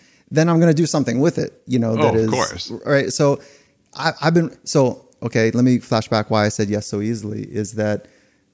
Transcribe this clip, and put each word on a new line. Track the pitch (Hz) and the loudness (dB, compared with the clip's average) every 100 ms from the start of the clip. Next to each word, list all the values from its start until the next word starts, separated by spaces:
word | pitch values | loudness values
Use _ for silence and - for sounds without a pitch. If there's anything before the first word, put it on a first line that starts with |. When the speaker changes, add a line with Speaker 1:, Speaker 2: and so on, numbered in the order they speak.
| _ _ - | _ _ -4
Speaker 1:
then | 160 170 | 0 2
I'm | 165 | 4
gonna | 170 | 4
do | 151 165 | 4 2
something | 156 123 117 | 0 0 0
with | 165 - | 0 0
it, | - - - | -6 -8 -4
you | 123 | -2
know, | 113 | 0
Speaker 2:
Oh, | 113 | 2
Speaker 1:
that | 143 113 | 2 2
Speaker 2:
of | |
Speaker 1:
is | 110 | 2
Speaker 2:
course. | 127 - - - 113 - | 0 -2 -6 -12 -10 0
Speaker 1:
right. | 139 127 | 0 0
So | - 143 143 - - _ _ _ - | 0 2 0 -6 -20 _ _ _ -6
I, | 156 - | -4 -2
I've | 156 | 2
been, | 170 160 - - | 2 0 -4 -2
so, | 156 127 - - - | 2 2 -2 -14 -10
okay, | 113 120 113 | -4 0 0
let | 120 | 2
me | 127 123 | 2 2
flash | - 113 - | 0 -2 0
back | 113 107 | -2 0
why | 110 104 | 0 0
I | |
said | - 101 | 0 -2
yes | 104 - | -2 -4
so | 104 | -4
easily | 107 117 104 107 | -4 -6 -6 -10
is | - - 101 | -8 -8 -6
that, | 107 107 104 - _ _ _ _ | -4 -4 -4 -8 _ _ _ _